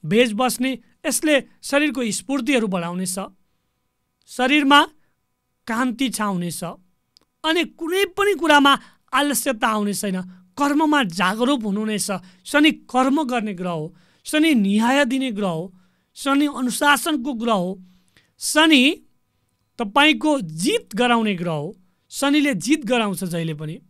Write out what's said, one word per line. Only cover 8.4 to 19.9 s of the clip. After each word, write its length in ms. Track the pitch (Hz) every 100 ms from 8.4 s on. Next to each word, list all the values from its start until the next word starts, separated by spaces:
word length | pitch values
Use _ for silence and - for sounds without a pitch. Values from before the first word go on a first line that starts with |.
| 320 294 277 269 - _ _
आलस्यता 560 | 254 294 277 - 226 240
आउने 260 | 214 208
छैन। 260 | 190 208 185 180 - _
कर्ममा 480 | - 285 294 311 294 233
जागरुक 520 | 170 185 214 240 285
हुनुहुनेछ। 480 | 214 196 220 214 - 185 - _
शनि 260 | - 294 302 302 -
कर्म 380 | 247 262 285
गर्ने 300 | 277 247 214
ग्रह 160 | 180 180
हो, 240 | 165 156 - _ _ -
शनि 280 | 302 320
न्याय 500 | 269 196 208 233 269
दिने 260 | 285 262 262
ग्रह 160 | 202 196
हो, 240 | 165 185 _ _ _ _ -
शनि 300 | 277 277 294
अनुशासनको 840 | 254 247 - 294 277 - 302 240
ग्रह 200 | 240 233
हो, 200 | 214 180 190 - _ _ _ _ _
शनि 420 | - 302 320 294 262 - _ _ _ _ _ _ _ -
तपाईँको 600 | 220